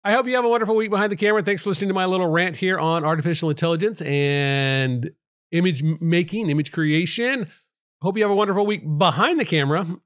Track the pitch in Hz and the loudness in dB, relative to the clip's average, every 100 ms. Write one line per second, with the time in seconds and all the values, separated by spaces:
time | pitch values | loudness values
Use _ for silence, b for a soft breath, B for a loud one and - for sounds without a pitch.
0 | 202 240 247 254 240 233 214 220 220 202 | 2 2 2 0 2 2 2 0 0 0
1 | 208 202 208 214 190 196 202 180 196 190 | 0 0 2 2 0 -2 -2 -2 -2 0
2 | 185 185 175 165 180 147 190 185 160 165 | 0 0 0 0 0 -2 -2 0 0 0
3 | 151 160 160 160 160 147 170 165 208 202 | 0 0 -2 -2 -2 -2 -2 0 -2 -4
4 | 151 143 143 143 143 139 135 135 131 123 | -4 0 0 0 0 0 0 0 0 -2
5 | 123 _ _ _ _ 170 180 139 156 156 | -6 _ _ _ _ 0 0 0 -2 -2
6 | 165 170 170 214 190 147 151 - 156 156 | 0 0 0 -4 0 0 -2 -2 0 2
7 | 175 - 240 269 175 b b _ _ _ | 0 -2 -2 -2 -6 b b _ _ _
8 | 180 202 208 202 208 196 208 214 151 147 | -4 0 2 2 2 2 0 -2 -2 2
9 | 180 135 247 330 208 160 139 160 170 180 | 2 4 2 2 0 0 2 0 -2 -10